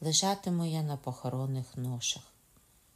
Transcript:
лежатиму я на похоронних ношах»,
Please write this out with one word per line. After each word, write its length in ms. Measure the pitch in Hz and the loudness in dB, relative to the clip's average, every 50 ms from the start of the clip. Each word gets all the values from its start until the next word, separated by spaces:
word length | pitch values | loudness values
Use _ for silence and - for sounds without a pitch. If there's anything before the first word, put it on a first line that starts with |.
лежатиму 640 | 156 160 156 - - 190 202 196 - 190 180 170 170 | -2 2 4 4 4 4 2 2 0 0 2 2 2
я 180 | 165 160 160 156 | 2 2 0 0
на 140 | 147 147 135 | 0 -2 -2
похоронних 800 | - 131 123 - - 127 123 127 131 135 135 131 123 - - - | -4 -6 -6 -4 -4 -4 -2 0 -2 0 -2 -2 -4 -6 -6 -6
ношах», 460 | 127 127 127 120 - - - - - - - _ _ _ _ - _ _ _ _ _ _ _ | -4 -2 -2 -2 -2 -4 -4 -4 -8 -18 -20 _ _ _ _ -20 _ _ _ _ _ _ _